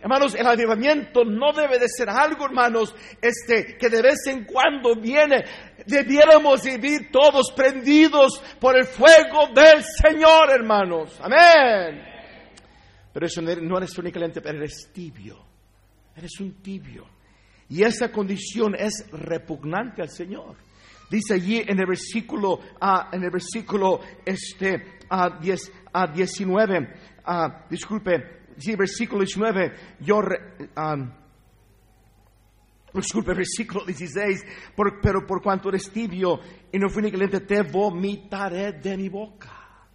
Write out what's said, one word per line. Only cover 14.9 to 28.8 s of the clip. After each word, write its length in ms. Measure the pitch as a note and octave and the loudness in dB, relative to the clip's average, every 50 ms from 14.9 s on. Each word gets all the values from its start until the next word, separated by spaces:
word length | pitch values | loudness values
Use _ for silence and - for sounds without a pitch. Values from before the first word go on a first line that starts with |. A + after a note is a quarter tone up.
| _ | _
tibio. 520 | - F3 E3 A#2 A2 G2 G#2+ G2+ - _ _ _ _ _ _ _ _ _ _ _ _ _ _ _ | -18 -18 -18 -18 -20 -20 -20 -20 -20 _ _ _ _ _ _ _ _ _ _ _ _ _ _ _
Eres 240 | - D#3+ F3 - - | -20 -20 -20 -16 -14
un 220 | G3 F#3+ - _ - | -14 -14 -14 _ -16
tibio. 440 | F#3+ G3 F#3+ D3 C3 A#2+ - - _ _ _ _ _ _ _ _ _ _ _ _ _ | -16 -16 -16 -16 -18 -20 -20 -20 _ _ _ _ _ _ _ _ _ _ _ _ _
Y 140 | C3 D#3+ G3+ | -2 0 0
esa 280 | A#3 A3 - B3 A#3 | 0 0 -2 -6 -6
condición 640 | - G#3+ G3+ F#3+ G3+ F#3+ - - - A#3 A3+ G#3+ G3 | -4 -6 -6 -6 -6 -8 -10 -10 -6 -4 -4 -2 -2
es 360 | - G3 G#3+ G#3 - - - | -4 -6 -6 -6 -8 -14 -16
repugnante 880 | - D3+ D3 D3 E3 D#3+ E3 - D#3+ C#3+ C3+ D3+ E3 G3 A#3 B3+ - - | -16 -16 -10 -8 -8 -8 -8 -10 -14 -12 -10 -8 -8 -8 -8 -10 -10 -12
al 80 | F3+ D3 | -12 -12
Señor. 480 | - - F3 F3 G3+ - - - - _ _ _ _ _ _ - - - _ _ | -12 -16 -14 -14 -14 -16 -16 -20 -20 _ _ _ _ _ _ -20 -20 -20 _ _
Dice 240 | - G#3+ G#3 - G#3+ | -6 -6 -4 -2 -4
allí 280 | F#3 F3 F#3 A3 A#3 A3 | -4 -2 -2 -4 -4 -4
en 140 | - G3+ F#3+ | -4 -4 -4
el 60 | F#3+ | -2
versículo, 760 | F3+ F#3 F3 - - - A3+ - - - C4 G3 G3 F3 - - - - - | -2 -4 -6 -6 -10 -10 -10 -10 -8 -8 -6 -4 -4 -4 -4 -6 -18 -12 -6
ah, 280 | - G3 F#3+ F#3 - - - | -2 0 0 0 -2 -4 -8
en 120 | F#3 F#3 | -8 -8
el 60 | F3+ | -6
versículo, 680 | E3+ F3+ F3+ - - A3+ A3 - F#3+ G#3 G3 F#3+ F3+ - - - - - - | -6 -8 -8 -8 -12 -12 -10 -6 -4 -2 0 0 0 -2 -6 -14 -20 -14 -10
este, 720 | - F#3+ - - - - - F#3+ F#3+ F#3+ - - - - - - - | -10 -8 -8 -10 -14 -14 -8 -6 -6 -6 -6 -8 -12 -20 -20 -12 -8
ah, 300 | F3+ F#3 F3+ F3+ F3+ - | -4 -2 -2 -2 -4 -6
diez, 320 | D#3 F3+ F#3+ F3 - - - - - - _ | -6 -6 -6 -6 -6 -16 -20 -20 -20 -8 _
ah, 140 | F3 F#3 | -4 -4
diecinueve, 880 | E3+ D3 E3+ F#3 F#3 - - G3+ F#3 F#3 G3+ A3 F#3+ G3 F3 C3+ - - - - - _ _ _ | -4 -2 -4 -4 -4 -4 -8 -6 -2 0 0 0 0 0 -4 -4 -6 -14 -20 -20 -20 _ _ _
ah, 420 | - F3 F3 E3 D3 - - - - | -8 -4 -4 -4 -6 -6 -12 -16 -14
disculpe, 760 | D#3 F3+ - - G3+ G#3+ G3+ - F3+ D#3 B2 - - - _ _ - - | -12 -12 -10 -10 -10 -8 -2 -2 -2 -2 -2 -8 -20 -20 _ _ -20 -14
sí, 180 | C3+ F3 A3 | -8 -8 -4
versículo 440 | F#3+ | -4